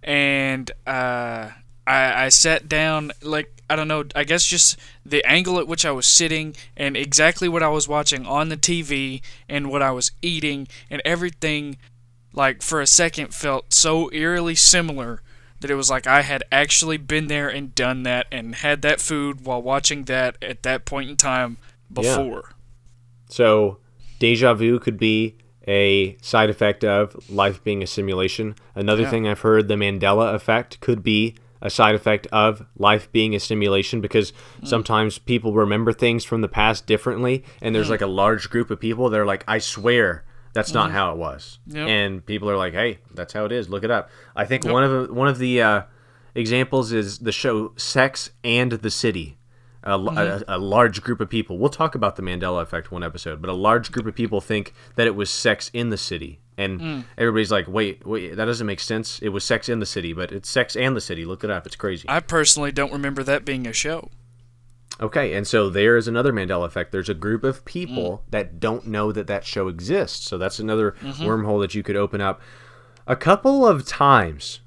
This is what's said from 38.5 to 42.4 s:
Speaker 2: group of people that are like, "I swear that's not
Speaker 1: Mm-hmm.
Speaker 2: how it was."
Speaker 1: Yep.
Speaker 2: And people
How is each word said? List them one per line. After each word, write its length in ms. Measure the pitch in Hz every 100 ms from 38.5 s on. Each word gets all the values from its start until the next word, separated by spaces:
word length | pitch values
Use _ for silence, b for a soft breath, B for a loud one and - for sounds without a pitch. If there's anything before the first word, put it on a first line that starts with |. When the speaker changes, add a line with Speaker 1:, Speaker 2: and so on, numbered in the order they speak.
Speaker 2:
group 200 | 117 110
of 80 | 104
people 300 | 110 113 123
that 100 | 107
are 60 |
like, 200 | 104 98 -
"I 80 | 113
swear 640 | - - 107 123 104 82 - b b
that's 220 | - 104
not 140 | - 98
Speaker 1:
Mm-hmm. 80 | 95
Speaker 2:
how 140 | 95
it 40 | 82
was." 420 | 82 67 - - -
Speaker 1:
Yep. 220 | 151 147
Speaker 2:
And 380 | 107 101 95 -
people 240 | 107